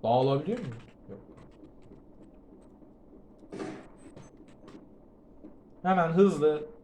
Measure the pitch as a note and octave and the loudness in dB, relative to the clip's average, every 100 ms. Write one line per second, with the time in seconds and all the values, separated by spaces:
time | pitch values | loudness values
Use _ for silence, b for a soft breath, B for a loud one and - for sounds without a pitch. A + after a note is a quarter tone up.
0 | A2+ B2 C3+ C#3 E3 A#3+ D#3+ A2+ - - | 4 4 4 2 -2 -4 -6 -12 -18 -20
1 | - G2 - - - - - - - - | -18 -18 -18 -20 -20 -20 -20 -20 -20 -20
2 | - - - - - - - - - - | -20 -20 -20 -20 -20 -20 -20 -20 -20 -20
3 | - - - - - - - - - - | -20 -20 -20 -20 -18 -12 -12 -12 -18 -20
4 | - - - - - - - - - - | -20 -20 -20 -20 -20 -20 -20 -20 -20 -20
5 | - - - - - - - - F3+ F#3 | -20 -20 -20 -20 -20 -20 -20 -6 0 2
6 | E3 E3+ G3 D3+ D3+ D3+ - - | 2 4 4 6 2 0 -6 -16